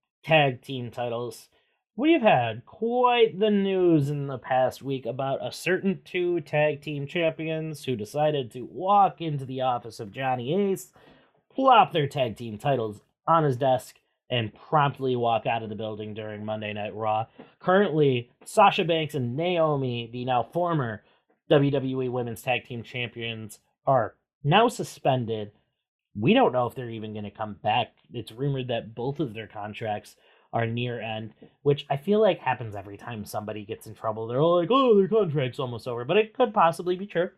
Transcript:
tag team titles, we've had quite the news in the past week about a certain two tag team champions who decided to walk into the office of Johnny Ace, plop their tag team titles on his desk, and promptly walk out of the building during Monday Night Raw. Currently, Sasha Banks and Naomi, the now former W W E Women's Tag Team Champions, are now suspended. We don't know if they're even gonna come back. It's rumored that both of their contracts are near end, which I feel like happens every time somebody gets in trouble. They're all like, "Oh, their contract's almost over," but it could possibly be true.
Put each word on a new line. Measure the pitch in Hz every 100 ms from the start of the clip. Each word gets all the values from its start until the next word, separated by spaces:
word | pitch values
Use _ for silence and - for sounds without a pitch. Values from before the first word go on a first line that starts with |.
| _ _
tag | - 160 139 117
team | - 135 120
titles, | 123 123 117 120 - - _ _ _ _ -
we've | 302 330
had | 214 147 117 113 -
quite | - 226 247 247 240 226 180
the | 214
news | 202 196 190 180 160 139
in | 147 139
the | 127
past | - 131 127 -
week | 131 135 113
about | 127 135 139 120
a |
certain | - - 185 196 180 -
two | 180 175 175
tag | - 151 151 143
team | 151 147 139
champions | 175 160 160 160 160 160 147
who | - 120
decided | 104 143 151 147 117
to | 123 113
walk | 104 185 202 190 -
into | 165 147 127
the | 131
office | 127 120 117 -
of | 110
Johnny | 120 135 127 120 185 202
Ace, | 190 - _ - _ _ _ _
plop | - 269 233 170
their | 170 139
tag | 151 123 101
team | 117 104
titles | 147 131 110 104 _ _ -
on | 165
his | 151 120
desk, | 135 127 - - _ _ -
and | 123 107 -
promptly | - 156 143 139 135 123
walk | 120 113 127
out | 117
of | 110
the | 104
building | 110 107 107 104
during | 107 104
Monday | 107 107 107
Night | 104 104 104
Raw. | 110 110 113 - - _
Currently, | - 185 202 156 143 123 120 _ -
Sasha | - 202 202
Banks | 170 165 156
and | 156 120 131
Naomi, | 175 175 160 143 131 120 117
the | 123 123
now | 123
former | 117 170 175 165 120 107 - _ _ _ -
W | 156 143
W | 135 131 131
E | 127
Women's | 123 120 110
Tag | - 123 -
Team | 120
Champions, | 107 127 120 117 117 113 110 - _ _ -
are | 135 104 - _ _
now | 143 185 240
suspended. | - 160 - 151 127 113 110 101 - _ _ _ _ _ 101
We | 117
don't | 240 254
know | 127 120
if |
they're | 135 120
even | 113 107
gonna | 107 104
come | - 107 101
back. | 107 117 113 _ _
It's | 120 107
rumored | 113 143 135 123
that | 117 110 113
both | 123 143
of | 143 107
their | 107
contracts | 110 104 104 113 104 - - _ _ _
are | 113 117
near | 117 123 117
end, | 110 110 110 - - _
which | 143 143 -
I | 143
feel | 196 214
like | 214 175
happens | - 123 117 101
every | 98 101
time | - 117 101
somebody | 113 104 107 104
gets | 110 -
in | 104
trouble. | 113 110 113
They're | 127
all | 165 175
like, | 165
"Oh, | 262 262 202
their | 190
contract's | 220 185 147 127 -
almost | 131 117 -
over," | 120 123
but | 190
it | 220
could | - 247
possibly | 208 170 165 180 180
be | 202
true. | 170 190